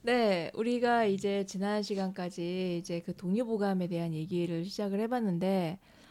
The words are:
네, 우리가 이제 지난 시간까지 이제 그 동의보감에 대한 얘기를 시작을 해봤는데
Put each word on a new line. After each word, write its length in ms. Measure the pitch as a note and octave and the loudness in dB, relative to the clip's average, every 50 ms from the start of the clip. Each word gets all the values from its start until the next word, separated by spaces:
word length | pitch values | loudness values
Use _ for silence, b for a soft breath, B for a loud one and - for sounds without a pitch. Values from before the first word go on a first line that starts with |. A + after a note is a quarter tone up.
네, 480 | - A#3 B3 B3 A#3 G#3 F#3+ F3 D#3+ - - | 2 2 2 4 4 4 4 2 0 -4 -4
우리가 500 | - A3 A#3+ A#3+ A#3+ A#3+ A#3+ A#3+ A#3 A3+ | -2 0 0 2 2 2 4 4 4 4
이제 400 | G#3 G3 F#3+ G3 G3+ G3+ G3+ G3 | 4 2 2 0 0 0 0 0
지난 360 | G3 - F#3 G3 G3+ G#3 G#3+ | -2 -2 -2 -2 0 0 0
시간까지 960 | G#3 G#3 G#3 G3 F#3+ F#3+ F#3+ - F3+ F3 F#3 - E3+ F3 F3+ F#3 F#3 F#3 F3 E3+ | 0 -2 -2 -2 -2 -2 -2 -4 -6 -6 -4 -4 -4 -2 -2 -2 0 0 -2 -2
이제 220 | E3+ - F3 E3+ | -2 -4 -4 -4
그 140 | E3+ - F3+ | -4 -6 -8
동의보감에 760 | - - F3 F#3+ A3+ B3+ A3+ A3+ G#3 G3+ G3 F#3+ F#3 F3+ E3+ | -4 -2 0 0 0 2 0 0 0 2 2 2 0 0 0
대한 260 | F3 E3+ E3+ E3 D#3+ | -2 -2 -2 -2 -2
얘기를 500 | D#3 D#3+ F3+ F3+ F3 F3 E3+ E3+ E3 E3+ | -4 -4 -2 0 0 0 0 0 -2 -4
시작을 360 | G3 - - G#3 G3+ G3 G3 | -4 -4 -4 -4 -2 0 -2
해봤는데 800 | A3 A#3 B3+ B3 A3+ G3+ F3 E3+ F#3+ F#3 G3 F#3+ F3 D#3+ E3+ - B B B B B B | -2 0 0 0 0 0 0 0 2 2 2 2 0 -2 -4 -8 B B B B B B